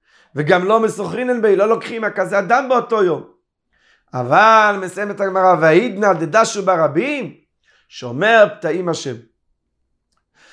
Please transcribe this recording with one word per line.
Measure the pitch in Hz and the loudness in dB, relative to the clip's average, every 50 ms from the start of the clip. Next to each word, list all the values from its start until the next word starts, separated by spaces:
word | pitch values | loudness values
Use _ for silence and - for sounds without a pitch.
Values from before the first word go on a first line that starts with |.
| _ _ _ _ _ _ - | _ _ _ _ _ _ -8
וגם | 143 151 147 185 180 180 | -4 0 2 2 2 2
לא | 190 214 226 | 2 0 2
מסוחרינן | 220 220 175 - 202 175 165 220 254 247 247 240 214 | 0 0 -4 -4 -8 -8 -6 -6 -4 -4 -4 0 0
בי, | 220 196 | 2 2
לא | 180 196 214 | 2 2 0
לוקחים | 226 226 - - 233 226 220 | 0 -2 -4 -8 -10 -6 -6
הכזה | 202 - - 190 175 175 196 | -6 -4 -4 -4 -2 -2 -2
אדם | 196 175 233 254 285 254 | 0 0 0 0 0 0
באותו | 262 240 233 - 226 214 202 | -2 -2 -2 -2 -2 0 0
יום. | 185 160 143 - - _ _ _ _ _ _ _ _ _ _ _ _ _ _ _ _ - | 0 0 -4 -8 -14 _ _ _ _ _ _ _ _ _ _ _ _ _ _ _ _ -8
אבל | 131 123 120 143 175 208 220 220 220 214 208 202 196 | -8 -4 0 2 4 6 6 6 4 4 2 0 -2
מסיימת | 190 180 - 185 208 202 202 202 | -6 -10 -8 -8 -8 -8 -6 -4
הגמרא, | 202 196 185 190 185 185 180 160 | -4 -2 0 2 4 4 4 4
והעידנא | 156 160 156 175 226 254 202 190 208 202 190 | 4 4 4 4 2 2 -2 -2 0 0 0
דדשו | 160 165 160 147 220 226 220 - 208 190 | 0 -2 0 2 2 2 2 0 -6 -2
בה | 190 185 165 160 | 0 0 2 0
רבים, | 147 135 160 226 277 294 285 233 151 - _ _ _ _ _ _ _ _ _ _ _ | 0 0 -2 -4 -2 -4 -6 -8 -10 -14 _ _ _ _ _ _ _ _ _ _ _
שומר | - - - 123 117 131 180 214 233 226 208 202 - - | -18 -14 -12 -10 -6 -2 0 2 6 6 4 4 2 -4
פתאים | - 165 156 180 185 170 | -6 -4 -4 -4 -4 -4
השם. | 160 156 - 139 120 110 - _ _ _ _ _ _ _ _ _ _ _ _ _ _ _ _ _ _ _ _ _ _ _ _ _ | -6 -6 -6 -10 -10 -12 -14 _ _ _ _ _ _ _ _ _ _ _ _ _ _ _ _ _ _ _ _ _ _ _ _ _